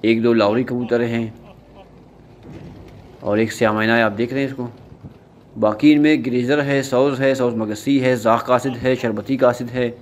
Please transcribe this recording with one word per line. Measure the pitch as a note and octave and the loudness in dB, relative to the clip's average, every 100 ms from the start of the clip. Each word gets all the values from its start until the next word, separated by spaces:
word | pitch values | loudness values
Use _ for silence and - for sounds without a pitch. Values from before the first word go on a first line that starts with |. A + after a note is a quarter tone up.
एक | G#2+ A2+ | 2 2
दो | A#2 | 2
लाहौरी | A#2 G2+ A2+ | 4 2 0
कबूतर | B2+ B2 A#2+ A#2 | -2 -4 -2 -2
हैं | A#2+ A#2 A2+ - - - - G2 F#2 - - - - - - - - - - - - - | -2 -4 -6 -10 -20 -20 -20 -20 -20 -20 -20 -20 -20 -20 -20 -20 -20 -20 -20 -20 -20 -12
और | - G#2 | -2 0
एक | A2+ | 0
श्यामैना | - A2+ G#2+ A2 A#2 | 0 0 2 2 2
है, | |
आप | A2+ | 2
देख | G#2 A#2 | 0 -4
रहे | C3+ | -2
हैं | C3+ | -6
इसको। | B2+ B2 A2 - - - - - - - | -6 -12 -12 -20 -20 -20 -20 -20 -20 -20
बाकी | - G#2+ G#2+ D3 | -2 -2 2 4
इनमें | D3 D3+ D3+ | 4 4 2
ग्रेजर | A#2+ B2 B2 D3 | 0 -2 0 0
है, | C#3 C#3 | 2 0
सौस | C3+ B2+ C#3 C3 | 0 2 2 2
है, | C3+ | 0
सौस | C3 B2 A2+ | 2 0 -2
मगसी | G#2+ G#2 - C#3 | -4 -6 0 2
है, | B2+ B2+ | 2 2
ज़ाख | A2 A#2 - | 2 2 2
कासिद | B2+ C3+ | 0 0
है, | A#2 B2+ B2+ | -4 -2 0
शरबती | A#2+ G#2+ G2+ C3+ | -2 -4 -4 2
कासिद | B2+ A#2+ A#2+ | 2 2 -6
है। | B2 A#2+ A#2+ | -4 -4 -6